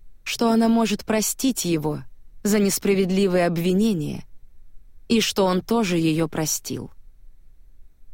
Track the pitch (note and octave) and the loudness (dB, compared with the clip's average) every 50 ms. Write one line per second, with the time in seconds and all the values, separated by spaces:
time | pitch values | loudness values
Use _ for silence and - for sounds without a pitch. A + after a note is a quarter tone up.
0 | - - - - - - - - A#3+ A#3 A3+ A3+ A3+ A3+ A3+ A3+ A3+ G#3+ G#3 G#3 | -18 -18 -18 -14 -10 -8 -4 0 2 4 4 4 4 4 4 4 4 2 0 -2
1 | - - A3 G#3+ G#3 - - - - C4+ A#3 - - F3 E3+ D#3 D3 D3+ D3+ C#3 | -2 -2 0 0 0 -2 -2 0 0 0 0 0 0 0 0 0 0 -2 -4 -4
2 | C3 - - - - - - - - G3+ G3+ A3 G3+ G3 F#3+ - - G3+ G3 F#3+ | -8 -14 -16 -18 -20 -18 -18 -4 0 2 2 4 2 2 0 0 0 2 2 2
3 | G3 F3 F#3+ F#3+ G3+ F#3+ F3+ F3+ F3 F3 F3 D#3+ E3+ F#3 F3+ F#3+ G#3+ A3+ G#3 E3 | 2 2 2 2 2 4 4 4 2 2 2 0 0 2 2 2 2 2 0 -2
4 | D3 C#3+ C#3 D3 - - - - - - - - - - - - - - - - | -4 -4 -6 -8 -10 -14 -16 -16 -16 -18 -18 -18 -18 -16 -16 -16 -16 -18 -20 -20
5 | - - A#3 A3+ G3+ - - - G3 F#3 F3+ F#3 F3 - A3+ A#3 A3+ F3+ F3+ E3+ | -2 0 2 2 2 2 2 2 2 2 2 0 0 0 0 2 2 2 2 2
6 | E3 D#3+ D#3 D#3 E3 D#3 - E3 D#3 D#3 - - - - B2+ - - - - - | 2 2 2 2 0 -2 -2 -4 -2 -2 -4 -4 -6 -8 -8 -8 -10 -12 -16 -18
7 | - - - - - - - - - - - - - - - - - - - _ | -20 -20 -20 -20 -20 -20 -20 -20 -20 -20 -20 -20 -20 -20 -20 -20 -20 -20 -20 _
8 | - - | -20 -18